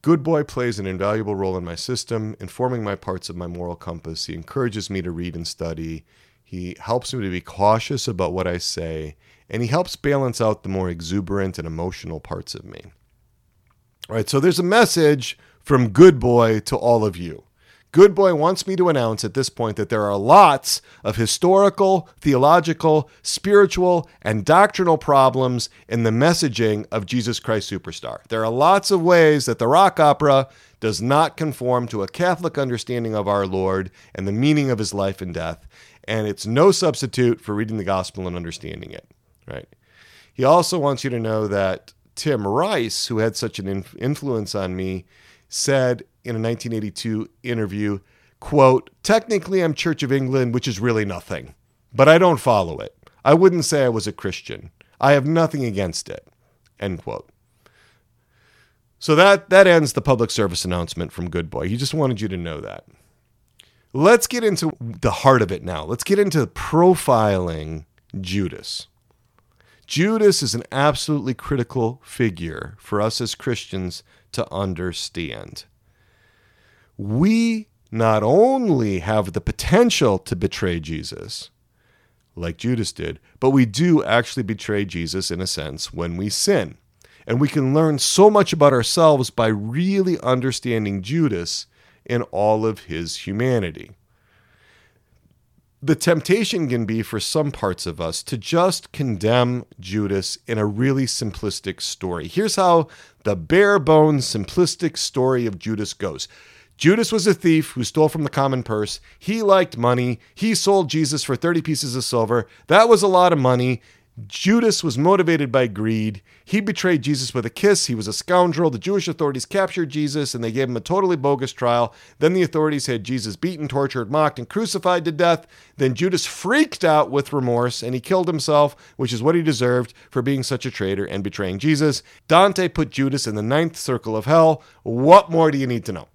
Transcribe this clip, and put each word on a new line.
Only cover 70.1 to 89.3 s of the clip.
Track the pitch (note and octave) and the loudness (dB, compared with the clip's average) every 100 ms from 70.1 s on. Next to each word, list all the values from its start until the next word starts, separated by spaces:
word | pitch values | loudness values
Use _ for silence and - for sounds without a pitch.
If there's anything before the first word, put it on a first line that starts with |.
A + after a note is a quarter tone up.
| A3 G#3 - | 4 4 4
is | B2 | -2
an | A#2 - | -6 -6
absolutely | C3+ D3 C#3 - D3 A#2+ | 0 0 0 -4 -4 -4
critical | B2 - C#3 A#2+ C3 A2+ B2+ | -8 -4 -4 -2 -2 -4 -4
figure | - - A#2 E2 E2+ D2 - F#2+ | -18 -2 -2 -2 -10 -10 -12 -14
for | - G#2 | -6 -2
us | G#2+ - | -2 -2
as | A#2 | -6
Christians | - - A#2+ - F#2+ F#2 - _ _ _ | -6 -6 -6 -6 -8 -8 -10 _ _ _
to | - - | -8 -6
understand. | F2 G2 E2+ F2+ E2+ - - D#2 A1 G1+ - - _ _ _ _ _ _ _ _ _ _ _ _ - | -6 -6 -4 -6 -8 -10 -10 -10 -10 -16 -18 -20 _ _ _ _ _ _ _ _ _ _ _ _ -12
We | G2+ A2+ F#3 A3+ A#3 A3+ G#3 _ _ | -4 0 2 2 0 -2 -8 _ _
not | A2 A2+ G#2+ | 0 2 2
only | G#2+ D#3+ A#3+ C4+ A3+ C#3 G#2+ F#2+ | 2 4 4 2 0 0 0 -2
have | E2 G#2+ F#2+ | -2 -2 -2
the | E2 | -6
potential | - - - G3 A#3+ - B2+ F#2+ | -6 -6 0 4 4 4 2 0
to | - F2+ | -4 -4
betray | G2 - F#2+ E2+ | -4 -2 -4 -4
Jesus, | D2+ D#2 D#2 - - - - _ _ _ _ _ _ _ _ - | -6 -10 -10 -14 -14 -14 -16 _ _ _ _ _ _ _ _ -8
like | E2+ E2 | -8 -6
Judas | A#2 B2 G#2 | -4 -2 -4
did, | - D#2 D#2 _ _ | -6 -10 -10 _ _
but | C3 | 2
we | C3+ A#2+ | 4 2
do | G2+ F3 D#3 | 2 2 2
actually | - A#2 A#2 - | 4 0 0 -6
betray | G#2 G#2+ - G#2 G2+ | -6 -6 -4 -4 -2
Jesus | F2 E2 F#2 - | -6 -6 -6 -6
in | F2 | -6
a | F#2 | -6
sense | - D2 C2+ - | -6 -8 -10 -12
when | - E2+ E2+ | -8 -8 -6
we | G#2 | -6
sin. | - - F#3+ F2 - _ _ _ _ - | -2 0 0 -2 -10 _ _ _ _ -4
And | A#2+ | 0
we | C#3+ | 0
can | D#3 C3 | 0 2
learn | D3 D#3+ C#3+ | 2 2 0
so | - - G#3 | 0 6 6
much | G#3 F#3+ | 6 2
about | E3 C#3+ | 4 4
ourselves | C3 A2+ - D#3+ C#3+ | 4 0 4 4 4
by | B2+ | 0